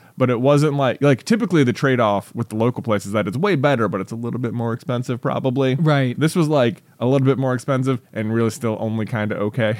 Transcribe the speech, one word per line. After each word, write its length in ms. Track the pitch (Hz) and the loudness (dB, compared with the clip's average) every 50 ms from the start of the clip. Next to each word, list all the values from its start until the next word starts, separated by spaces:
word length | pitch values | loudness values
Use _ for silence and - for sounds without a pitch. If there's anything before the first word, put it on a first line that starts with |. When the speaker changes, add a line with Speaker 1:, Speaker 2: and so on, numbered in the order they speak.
| - - - | -20 -14 -2
Speaker 1:
but 140 | - 127 123 | 0 0 0
it 100 | 123 113 | 2 2
wasn't 340 | 127 143 147 143 151 151 143 | 4 4 4 4 4 2 0
like, 260 | 143 135 123 - - | 0 0 0 0 2
like, 220 | 135 143 131 - - | 2 2 2 2 2
typically 400 | - 233 208 233 185 180 156 135 | 0 0 0 2 0 2 2 4
the 100 | 120 110 | 2 2
trade-off 600 | - 151 135 127 120 113 104 101 98 - - - | 0 0 0 2 2 2 2 2 0 -4 -6 -8
with 140 | 117 117 - | -8 -8 -6
the 60 | 107 | -2
local 280 | 110 113 123 123 - - | 0 0 0 0 -2 -2
place 200 | 113 104 101 - | -2 -2 -2 -2
is 100 | 101 104 | -2 -2
that 140 | 107 95 | -2 -2
it's 80 | 101 98 | 0 -2
way 200 | 131 190 208 180 | 0 0 2 2
better, 340 | 135 131 143 135 120 110 92 | 2 2 2 2 2 0 0
but 100 | 110 95 | -2 -4
it's 120 | - - | -6 -6
a 40 | 113 | -8
little 240 | 113 120 117 117 120 | -8 -8 -6 -6 -4
bit 140 | 127 113 107 | -6 -4 -4
more 180 | 120 117 117 | -4 -4 -4
expensive 480 | 113 - - - 123 120 123 - 123 117 | -4 -6 -6 -6 -4 -4 -4 -6 -6 -4
probably. 540 | - 139 127 120 127 131 123 135 135 131 127 | -4 -4 -4 -2 -2 -2 0 0 0 0 2
Speaker 2:
Right. 440 | 135 160 156 147 139 131 123 120 - | 2 2 2 2 2 2 0 0 0
Speaker 1:
This 160 | 143 160 - | -2 0 2
was, 120 | 180 156 | 0 0
like, 360 | 151 156 139 123 120 92 - _ _ _ - | 2 2 2 2 2 0 -4 _ _ _ -4
a 80 | 117 | 0
little 180 | 127 135 139 131 | 2 2 4 4
bit 140 | 135 131 120 | 2 2 2
more 160 | 135 131 127 | 0 -2 -2
expensive 440 | 120 - 143 135 131 131 131 127 117 _ _ - | -2 -2 -2 -2 0 0 -2 -2 -4 _ _ -8
and 180 | 110 107 107 | -6 -4 -2
really 200 | 113 117 113 110 | 0 2 0 0
still 260 | 110 - 120 113 107 - | -2 -2 -4 -4 -4 -2
only 280 | 110 110 110 110 107 | -4 -4 -4 -4 -4
kinda 280 | - 120 107 104 107 104 | -4 -2 -2 -2 -2 -2
okay. 400 | - 104 104 - 131 113 107 117 | -2 -4 -4 -2 0 0 0 -2